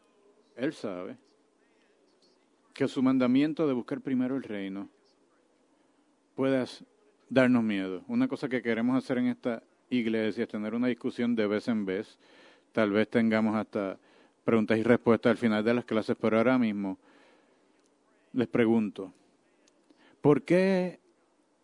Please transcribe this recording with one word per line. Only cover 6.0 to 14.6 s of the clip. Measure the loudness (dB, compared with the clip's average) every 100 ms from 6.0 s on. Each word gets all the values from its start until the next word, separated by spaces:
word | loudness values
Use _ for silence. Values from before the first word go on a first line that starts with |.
| _ _ _ -4
puede | 0 0
as-, | -2 -10 -20 _ _ _ -2
darnos | 4 6 4
miedo. | 2 -2 -4 -8 -6
Una | -2 -2
cosa | -2 -4
que | -4
queremos | -2 -2 0 -2
hacer | -2 -2
en | -2
esta | -2 -4 -6 -8 _ -6
iglesia | -2 0 0 -2 -2
es | -4
tener | -4 -6 -2
una | -2
discusión | -2 -6 -4 -2 0
de | 0
vez | 0 -2
en | -4 -2
vez. | -4 -6 -14 _ -20 -20 -20 _
Tal | -2 0
vez | 2 2
tengamos | 2 2 2 0 -2
hasta | -4 -4 -6 -8 _ _ _ _ 0
preguntas | 2